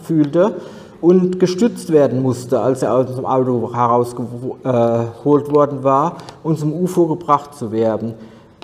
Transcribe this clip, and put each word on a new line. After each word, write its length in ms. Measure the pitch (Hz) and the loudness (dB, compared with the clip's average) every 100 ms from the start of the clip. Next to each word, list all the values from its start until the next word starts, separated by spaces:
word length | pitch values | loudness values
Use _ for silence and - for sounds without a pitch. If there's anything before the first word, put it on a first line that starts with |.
fühlte 500 | - 160 143 160 202 - - - - - | -2 0 2 2 0 -2 -12 -18 -20 -2
und 400 | 165 185 180 180 | 4 4 2 0
gestützt 500 | 180 - - - - | 0 2 0 -2 0
werden 320 | 151 131 123 | 2 4 2
musste, 380 | 131 120 - 127 | -2 -2 -2 -2
als 240 | 113 127 | 0 0
er 100 | 110 | 0
aus 220 | 123 123 123 | 0 0 -4
dem 100 | 92 | -2
Auto 480 | 131 127 123 110 | 0 0 -2 -2
herausgeho-, 840 | 120 120 120 120 - 117 120 127 - | 0 2 2 0 -6 -10 -10 -10 -8
äh, 440 | 135 120 117 117 117 - | -2 2 2 0 -4 -4
geholt 280 | 143 147 143 | 0 2 2
worden 300 | 147 139 135 | 2 2 0
war, 360 | 131 135 165 170 - - | 0 2 0 -4 -16 -10
um 120 | 156 147 | -4 -2
zum 160 | 147 | -2
ufo 340 | 156 180 175 165 | -2 -2 2 0
gebracht 480 | 151 - 143 - | 0 0 0 -2
zu 180 | - 113 | -10 -6
werden. 420 | 110 110 107 110 113 - - - - | 0 0 0 -4 -10 -16 -20 -20 -8